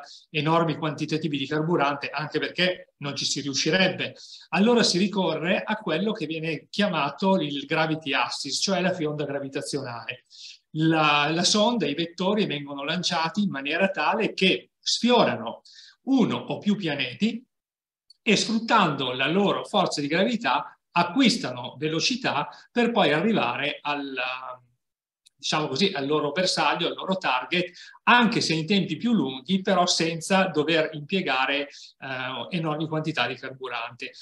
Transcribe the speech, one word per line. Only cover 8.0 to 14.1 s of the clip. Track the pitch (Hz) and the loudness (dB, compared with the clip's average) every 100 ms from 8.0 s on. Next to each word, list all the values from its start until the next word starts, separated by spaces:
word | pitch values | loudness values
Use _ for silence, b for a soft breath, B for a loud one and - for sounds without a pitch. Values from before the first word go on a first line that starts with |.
| 139 | -2
axis, | 135 117 - 139 127 | -2 -2 -4 -6 -4
cioè | - 180 | 0 0
la | 175 | 0
fionda | 175 151 151 139 | 0 -2 -2 -4
gravitazionale. | 139 139 143 - 143 127 117 113 120 _ B B B _ 156 | -4 -6 -6 -6 -6 -6 -10 -10 -14 _ B B B _ 0
La, | 160 165 151 147 147 | 2 4 4 4 2
la | 165 | 2
sonda | 196 214 220 240 147 | 2 4 4 2 -2
e | |
i | |
vettori | 143 165 - 185 208 156 | -2 -6 -2 0 2 0
vengono | 147 143 143 143 | -2 -6 -8 -4
lanciati | 180 175 170 160 208 | -2 -2 0 -2 0
in | 196 | -2
maniera | 139 143 170 190 | -2 -2 0 0
tale | 160 151 | 0 0